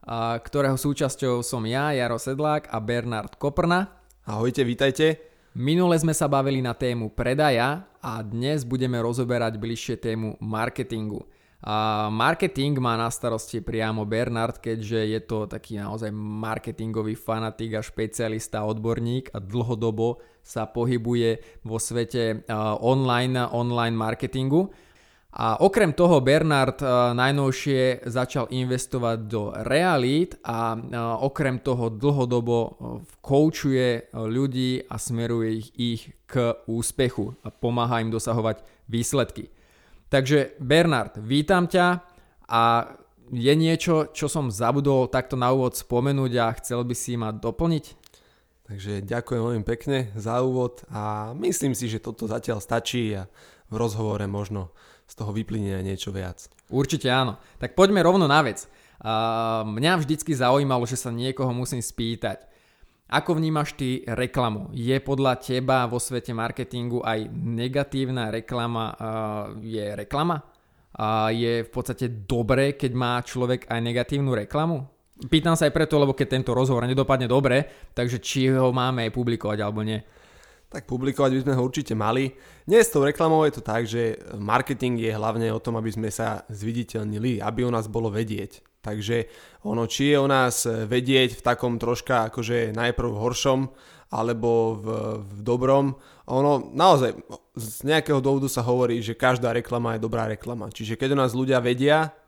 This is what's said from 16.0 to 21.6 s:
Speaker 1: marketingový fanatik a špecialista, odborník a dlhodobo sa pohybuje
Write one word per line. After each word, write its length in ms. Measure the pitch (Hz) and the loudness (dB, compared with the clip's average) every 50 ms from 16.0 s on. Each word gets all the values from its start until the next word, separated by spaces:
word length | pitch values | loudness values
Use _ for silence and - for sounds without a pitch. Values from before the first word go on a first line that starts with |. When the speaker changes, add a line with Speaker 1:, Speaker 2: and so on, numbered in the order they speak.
| 113 107 104 | -6 -8 -6
Speaker 1:
marketingový 1040 | 107 107 107 107 107 110 110 110 110 - - 110 - 110 113 110 113 107 110 110 113 | -6 -8 -8 -6 -6 -4 -4 -4 -6 -6 -10 -10 -8 -6 -4 -4 -4 -2 -4 -4 -6
fanatik 640 | - - 113 110 113 110 107 - 113 113 110 110 | -4 -4 -4 -2 -4 -6 -6 -8 -8 -6 -6 -6
a 0 | |
špecialista, 800 | 110 - - - 113 107 - - 117 110 110 110 - - - 107 | -6 -8 -6 -6 -6 -6 -4 -4 -4 -2 -4 -6 -6 -6 -6 -4
odborník 720 | 107 107 113 110 107 113 117 113 117 117 120 131 131 - - | -2 -2 -4 -2 -2 -2 -2 -2 -2 -2 -4 -4 -6 -8 -12
a 80 | 113 | -12
dlhodobo 800 | 95 92 104 123 117 113 123 107 117 113 110 107 113 120 120 - - _ _ _ _ | -10 -6 -4 -4 -2 -2 -2 -2 -2 -2 0 0 0 -2 -2 -4 -10 _ _ _ _
sa 240 | - - 117 110 107 | -10 -6 -6 -6 -6
pohybuje 960 | - 120 117 123 127 120 110 117 123 120 117 113 113 110 - - - - | -4 -2 0 0 0 0 0 0 0 2 2 2 0 0 -6 -18 -20 -16